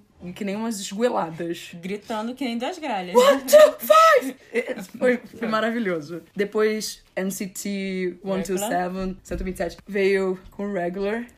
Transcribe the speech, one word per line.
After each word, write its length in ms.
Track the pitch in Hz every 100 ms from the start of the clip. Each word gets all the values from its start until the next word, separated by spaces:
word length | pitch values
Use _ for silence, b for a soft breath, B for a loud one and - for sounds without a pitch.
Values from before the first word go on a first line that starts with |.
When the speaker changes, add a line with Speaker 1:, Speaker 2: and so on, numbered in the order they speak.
| _ _ 180
Speaker 1:
que 100 | 180
nem 100 | 202
umas 240 | 202 226 202
esgoeladas. 920 | 196 196 240 220 165 165 170 170 -
Speaker 2:
Gritando 580 | 175 185 208 - 220 233
que 100 | 247
nem 120 | 254 233
duas 220 | 269 370
gralhas. 340 | 302 202 180
Speaker 1:
One, 260 | 226 269 277
two, 340 | 254 587 605 -
five! 560 | - 640 640 523 262 - -
É, 280 | 233 247 233
foi, 360 | 185 - 254 240
foi 220 | - -
Speaker 2:
Foi. 80 | 226
Speaker 1:
maravilhoso. 720 | 220 220 233 196 165 147 170 -
Depois, 680 | 190 202 214 214 214 - - _
N 140 | - 190
C 160 | 190
T 720 | 190 - 202 196 190 185 180 180
one 180 | 196 190
two 160 | 196 185
seven, 220 | 208 175
Speaker 2:
Regular. 360 | 180 185 190 185
Speaker 1:
cento 180 | - 175
e 20 |
vinte 120 | 185
e 20 | 185
sete, 200 | 170 -
veio 540 | - 202 196 190 190 185 -
com 200 | - 202
Regular. 540 | 196 175 190 196 226 240